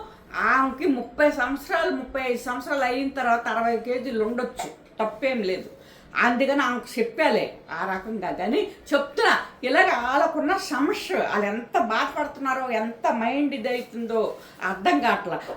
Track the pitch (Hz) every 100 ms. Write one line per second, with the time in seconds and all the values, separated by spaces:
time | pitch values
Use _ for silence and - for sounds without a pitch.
0 | - - - 175 208 254 269 254 339 247
1 | 220 - 294 285 254 277 - 330 370 269
2 | - 269 262 240 262 247 320 285 247 262
3 | 269 269 240 233 233 226 233 226 233 254
4 | 247 226 214 240 247 - - - - -
5 | 220 - 269 240 185 180 - - - -
6 | - - 226 247 262 285 254 247 - -
7 | 226 - 294 214 143 - - 160 190 190
8 | 220 220 180 - 190 311 403 - - 277
9 | 277 - 427 - - - 247 302 381 269
10 | 247 277 330 302 285 381 - 247 311 403
11 | - 370 110 202 202 220 240 - 214 226
12 | 294 320 285 254 269 262 254 220 226 233
13 | 330 240 233 269 294 277 240 247 220 226
14 | 226 226 208 - - - 185 185 339 294
15 | 226 202 180 156 -